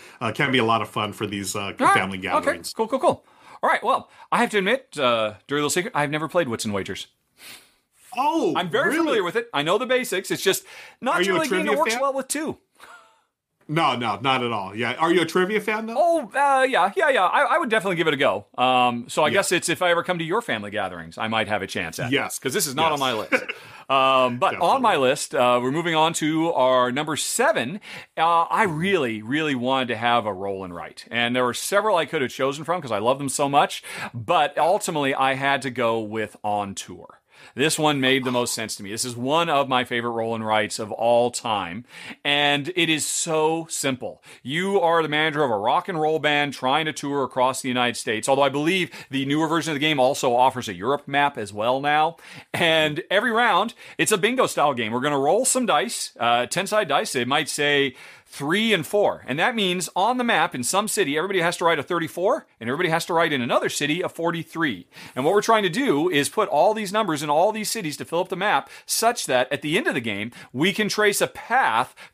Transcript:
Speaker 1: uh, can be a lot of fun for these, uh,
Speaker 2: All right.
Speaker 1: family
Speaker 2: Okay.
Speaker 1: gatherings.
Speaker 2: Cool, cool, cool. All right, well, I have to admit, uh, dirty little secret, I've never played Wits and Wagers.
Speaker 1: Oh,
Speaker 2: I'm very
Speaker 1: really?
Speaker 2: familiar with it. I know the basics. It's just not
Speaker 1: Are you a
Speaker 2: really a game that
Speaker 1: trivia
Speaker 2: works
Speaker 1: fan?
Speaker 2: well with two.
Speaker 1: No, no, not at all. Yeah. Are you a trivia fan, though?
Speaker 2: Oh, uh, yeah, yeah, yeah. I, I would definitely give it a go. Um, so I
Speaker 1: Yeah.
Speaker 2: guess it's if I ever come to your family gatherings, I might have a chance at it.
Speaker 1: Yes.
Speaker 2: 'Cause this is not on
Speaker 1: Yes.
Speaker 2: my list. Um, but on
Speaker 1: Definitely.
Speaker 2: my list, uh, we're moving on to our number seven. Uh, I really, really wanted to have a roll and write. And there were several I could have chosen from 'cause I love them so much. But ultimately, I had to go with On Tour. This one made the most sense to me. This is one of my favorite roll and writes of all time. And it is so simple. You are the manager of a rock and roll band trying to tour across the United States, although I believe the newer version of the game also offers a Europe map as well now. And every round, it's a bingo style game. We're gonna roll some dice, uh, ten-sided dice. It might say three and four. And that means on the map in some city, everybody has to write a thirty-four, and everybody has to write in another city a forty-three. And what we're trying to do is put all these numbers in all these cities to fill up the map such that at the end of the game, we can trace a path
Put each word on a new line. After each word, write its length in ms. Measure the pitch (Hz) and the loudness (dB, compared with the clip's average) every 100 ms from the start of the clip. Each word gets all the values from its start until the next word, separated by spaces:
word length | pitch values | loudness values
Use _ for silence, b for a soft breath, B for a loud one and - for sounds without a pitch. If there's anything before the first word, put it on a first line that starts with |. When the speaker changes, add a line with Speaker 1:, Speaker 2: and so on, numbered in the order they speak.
| B B | B B
Speaker 1:
uh, 100 | 113 | -6
can 200 | 104 143 | -2 0
be 60 | 127 | 2
a 40 | |
lot 180 | 113 113 | 2 2
of 80 | 104 | 0
fun 220 | 120 104 | -4 -4
for 160 | - 104 | -4 -8
these, 280 | 101 95 104 | -6 -6 -6
uh, 20 | |
Speaker 2:
All 120 | 98 - 311 | -8 0 2
right. 60 | |
Speaker 1:
family 240 | 403 - 190 | 2 0 -6
Speaker 2:
Okay. 80 | 185 | -4
Speaker 1:
gatherings. 420 | 302 285 330 165 | -2 -2 -6 -8
Speaker 2:
Cool, 140 | - 220 | -6 -4
cool, 120 | 262 | 0
cool. 260 | 339 170 B B B B | 0 0 B B B B
All 80 | - | -2
right, 140 | 277 | 0
well, 260 | 214 269 - B B | 0 -2 -4 B B
I 80 | 175 | 0
have 100 | 233 | 2
to 60 | 208 | 0
admit, 400 | 190 262 - 147 | 0 -2 -4 0
uh, 360 | 127 117 107 101 - | 2 2 0 -4 -4
dirty 80 | 143 | -2
little 100 | 147 | 0
secret, 220 | 180 170 147 | 0 -2 -2
I've 140 | 147 | -2
never 180 | 151 156 | -2 -2
played 200 | 180 143 | 0 0
Wits 180 | 110 110 | -2 -4
and 80 | |
Wagers. 340 | 101 95 92 - _ _ _ B B B B B _ - - | -4 -4 -8 -12 _ _ _ B B B B B _ -14 -2
Speaker 1:
Oh, 360 | 285 330 220 151 | 0 2 0 0
Speaker 2:
I'm 140 | 180 | 0
very 160 | 214 330 | 0 0
Speaker 1:
really? 80 | 311 | 2
Speaker 2:
familiar 260 | 320 233 | 2 2
with 120 | 175 208 | 0 -2
it. 140 | 233 | -2
I 80 | 143 | -2
know 140 | 147 208 | 2 0
the 80 | 247 | 2
basics. 460 | 254 247 185 - | -2 0 -4 -4
It's 100 | 170 | -2
just 200 | 190 180 - B B B | 0 0 -4 B B B
not 140 | 240 339 | -2 0
Speaker 1:
Are 60 | |
you 80 | 381 | 2
a 20 | 349 | 2
Speaker 2:
really 120 | 311 | 0
a 20 | |
game 80 | 185 | 0
that 40 | - | 0
Speaker 1:
trivia 140 | 190 | 0
Speaker 2:
works 140 | 220 | 0
Speaker 1:
fan? 80 | 233 | 0
Speaker 2:
well 120 | 277 | 0
with 140 | 269 262 | -2 -4
two. 300 | 285 302 - _ _ B B B B B _ _ _ - | -6 -6 -8 _ _ B B B B B _ _ _ -4
Speaker 1:
No, 280 | 151 151 120 | 0 2 0
no, 240 | 117 101 | -2 -2
not 220 | 131 131 | 0 0
at 80 | 120 | 0
all. 240 | 110 95 104 | -4 -6 -4
Yeah. 180 | 120 | -4
Are 180 | 127 165 | 0 2
you 100 | 175 | 2
a 40 | 160 | 2
trivia 360 | 185 185 214 | 0 0 0
fan, 240 | 196 214 220 | -2 -4 -4
though? 100 | 226 | 0
Speaker 2:
Oh, 340 | 339 330 233 254 | 2 2 0 0
uh, 280 | 285 269 | 2 4
yeah, 280 | 262 214 185 - | 4 2 2 2
yeah, 140 | 311 | 2
yeah. 140 | 226 180 | 4 4
I, 300 | 254 294 311 | 2 2 2
I 20 | |
would 120 | 302 | 2
definitely 260 | 220 190 165 | 0 0 0
give 120 | 165 | 0
it 60 | |
a 40 | 143 | 2
go. 280 | 135 98 - - | 2 0 -4 0
Um, 480 | 127 127 123 120 120 | 2 4 4 0 -6
so 140 | - | 0
I 40 | 151 | 2
Speaker 1:
Yeah. 60 | |
Speaker 2:
guess 180 | 196 190 | 2 2
it's 180 | 175 - | 0 0
if 120 | 160 | 0
I 100 | 180 | 2
ever 120 | 170 | 0
come 140 | 170 175 | 0 -4
to 40 | |
your 180 | 160 208 | -2 -4
family 300 | 226 113 104 | -2 -4 -4
gatherings, 460 | 104 95 87 82 85 | -4 -4 -6 -12 -6
I 100 | 110 | -2
might 200 | 113 107 | 0 0
have 140 | 107 | -2
a 60 | 95 | -2
chance 320 | 107 82 - | -4 -6 -4
at 80 | 90 | -2
it. 60 | |
Speaker 1:
Yes. 260 | 135 101 - | -2 -2 -6
Speaker 2:
'Cause 140 | 131 | -4
this 140 | 170 156 | -2 -2
is 80 | 131 | 0
not 160 | 160 | 0
on 80 | 147 | 0
Speaker 1:
Yes. 0 | |
Speaker 2:
my 140 | 131 | 0
list. 200 | 113 95 254 - B B B B | -2 -2 -2 -4 B B B B
Um, 480 | 135 131 131 127 123 | 2 4 4 2 2
but 160 | 190 101 | -2 2
on 40 | |
Speaker 1:
Definitely. 220 | 175 254 | 2 4
Speaker 2:
my 140 | 233 170 | 2 2
list, 400 | 131 147 - 147 | 2 0 -2 2
uh, 240 | 123 123 | 4 4
we're 100 | 127 | 2
moving 220 | 151 170 | -2 0
on 200 | 160 160 | 2 2
to 400 | - 151 156 165 | 2 0 0 0
our 380 | - 127 127 123 | 2 4 4 2
number 240 | 127 156 143 | 0 -4 -4
seven. 640 | - - 269 233 120 196 B B B - | -4 0 2 2 -2 -6 B B B 0
Uh, 260 | 160 170 | 2 4
I 200 | 170 185 | 2 2
really, 580 | 202 151 185 185 127 107 | 0 0 0 0 0 -4
really 340 | 107 147 156 131 | -4 -2 0 0
wanted 340 | 123 131 123 | 0 0 0
to 80 | 110 | 0
have 280 | 120 120 107 | 2 2 0
a 80 | |
roll 300 | 92 98 95 | -4 -6 -6
and 100 | 92 | -8
write. 320 | 85 78 - - | -10 -12 -16 -8
And 240 | 117 120 123 | -2 0 2
there 80 | |
were 100 | 123 | 0
several 440 | 117 - 202 214 180 | -2 0 0 2 0
I 80 | 156 | 0
could 160 | 160 | -2
have 100 | 123 | -4
chosen 320 | - 135 143 | -2 -2 -2
from 180 | 151 180 | -4 -4
'cause 100 | 139 | -2
I 80 | 104 | 0
love 180 | 113 139 | 2 0
them 120 | 143 | 0
so 200 | - 143 | -2 2
much. 340 | 143 196 - B B B | 2 2 -2 B B B
But 440 | 123 107 170 147 160 | -10 0 2 2 2
ultimately, 560 | 156 202 - 160 135 | 2 2 0 -2 -2
I 200 | 139 135 | 0 0
had 280 | 135 139 139 | 0 0 0
to 60 | 135 | -2
go 300 | 123 117 117 | -2 0 0
with 380 | 107 110 107 - | -2 -6 -6 -6
On 320 | 104 104 101 95 | -4 -2 -4 -8
Tour. 440 | - 90 80 - _ B B 120 | -12 -16 -18 -20 _ B B -2
This 220 | 151 151 | 0 2
one 220 | 151 143 | 2 2
made 240 | 131 135 | 2 2
the 80 | 131 | 2
most 220 | 123 120 | 0 -2
sense 200 | - 110 - | -4 -6 -8
to 60 | |
me. 80 | 98 | -10
This 120 | 113 | -6
is 140 | 127 120 | -6 -4
one 320 | 127 160 165 | -2 0 2
of 180 | 143 135 | 0 2
my 160 | 127 | 0
favorite 280 | 123 120 120 | 0 -4 -4
roll 220 | 117 113 | -4 -4
and 120 | 113 110 | -4 0
writes 340 | 107 104 - | 0 0 -4
of 140 | 110 | -8
all 360 | - 117 120 120 | -2 2 4 2
time. 540 | - 120 104 87 98 123 B B B | -2 -4 -4 -4 -10 -14 B B B
And 480 | 143 143 147 143 143 | -2 0 2 0 -2
it 160 | 180 165 | -2 0
is 160 | 156 - | 0 -2
so 600 | - 170 156 156 165 160 | -4 -2 0 2 0 -4
simple. 540 | - 139 127 107 - B B | -4 -4 -4 -8 -14 B B
You 360 | 120 156 190 202 | -6 -4 0 2
are 240 | 165 165 | 4 4
the 60 | 156 | 2
manager 340 | 151 156 147 | 0 0 0
of 80 | 143 | 0
a 60 | 104 | 0
rock 320 | 110 160 190 | 2 0 -2
and 100 | 170 | -2
roll 200 | 156 156 | 0 0
band 340 | 147 147 143 | 0 0 -2
trying 320 | 127 127 147 156 | -2 0 0 -2
to 80 | |
tour 280 | - 143 143 | -6 -4 -2
across 400 | 127 131 127 127 | -2 0 0 0
the 60 | 135 | -4
United 300 | 123 120 117 | 0 0 -2
States, 320 | - 110 127 | -4 -4 0
although 140 | 135 | 2
I 60 | 143 | 2
believe 420 | 139 156 185 170 B B | 2 0 0 -2 B B
the 140 | 135 139 | -4 -2
newer 220 | 151 160 | 0 0
version 240 | 165 151 | 0 -2
of 40 | 143 | -2
the 100 | 156 | 0
game 140 | 147 | 2
also 340 | 127 143 135 | 2 2 0
offers 360 | 120 127 127 113 | 4 2 2 -8
a 40 | |
Europe 320 | 87 107 143 - | -6 -2 -2 -2
map 320 | 143 143 131 | 0 0 0
as 140 | 104 | -10
well 300 | 104 113 131 | -4 -2 0
now. 340 | 147 147 160 165 B B B | 0 2 0 -2 B B B
And 500 | - 170 160 156 151 - | 0 2 4 2 -2 0
every 200 | 190 247 | 0 2
round, 420 | 220 240 180 226 - B B | 2 4 2 0 -6 B B
it's 160 | 165 | 0
a 40 | 208 | 2
bingo 300 | 208 262 190 | 2 2 0
style 260 | - 147 | 2 2
game. 200 | 123 110 | 2 -2
We're 80 | 120 | 0
gonna 180 | 143 143 | 0 0
roll 240 | 143 196 | 2 2
some 220 | 208 254 226 | 2 0 2
dice, 480 | 156 220 - - - | 2 0 -6 -10 -2
uh, 280 | 117 120 123 | 2 2 2
ten-sided 420 | 170 196 214 180 | -2 0 0 2
dice. 260 | 143 214 | 0 0
It 140 | 131 120 | -2 0
might 220 | 147 156 | 0 0
say 460 | - 147 143 139 - B B B | -2 2 2 2 -2 B B B
three 480 | - 143 196 226 | -8 -2 0 2
and 140 | 196 147 | 2 0
four. 360 | 208 165 82 117 | 2 2 0 -4
And 100 | 139 | -2
that 160 | 208 | 0
means 360 | 226 190 180 170 - | 0 -2 -2 -4 0
on 220 | 208 254 | 0 0
the 60 | |
map 320 | 240 190 - 131 | 2 2 2 0
in 80 | |
some 240 | 120 185 214 | -2 -2 -2
city, 280 | - 156 151 | 0 0 0
everybody 260 | 190 196 | 0 0
has 140 | 170 170 | 0 2
to 80 | 175 | 2
write 120 | 160 | 2
a 60 | |
thirty-four, 640 | 127 175 160 - 190 302 - b | 0 -2 -4 -2 0 0 -4 b
and 80 | 113 | -6
everybody 220 | 143 175 | -2 0
has 160 | 165 - | 0 0
to 80 | |
write 180 | 165 170 | 2 2
in 120 | 143 | 0
another 260 | 120 208 180 | 0 0 0
city 320 | - 147 160 | -2 -2 -2
a 80 | 170 | -4
forty-three. 800 | - 165 170 156 165 160 92 - B B - | -2 -2 -2 -6 -4 -4 -4 -10 B B -2
And 80 | |
what 120 | 143 202 | 2 2
we're 60 | |
trying 180 | 208 226 | 4 4
to 80 | 190 | 2
do 400 | 175 277 143 175 | 0 0 2 2
is 200 | 147 139 | 2 0
put 200 | - 190 | 0 0
all 240 | 147 185 | 4 4
these 180 | 220 202 | 2 -2
numbers 300 | 214 208 151 | -2 0 -2
in 80 | 151 | 0
all 220 | 147 196 | 2 2
these 180 | 214 208 | 0 -4
cities 260 | 226 160 139 | -6 -6 -8
to 80 | 127 | -6
fill 160 | 165 | -4
up 80 | 190 | -2
the 60 | 175 | -2
map 360 | 202 147 - B B | 0 0 -2 B B
such 400 | - 226 233 - | 0 0 0 0
that 240 | 127 131 | 2 2
at 80 | 143 | -2
the 160 | 151 175 | 0 0
end 80 | 339 | 0
of 80 | |
the 80 | 175 | -2
game, 300 | 113 101 113 B B | -4 -6 -8 B B
we 220 | 123 180 | -2 0
can 160 | 196 214 | 2 -2
trace 320 | - 208 202 | 2 2 2
a 60 | 196 | -2
path 640 | - - 233 147 113 131 - B | -4 -2 0 2 2 -2 -6 B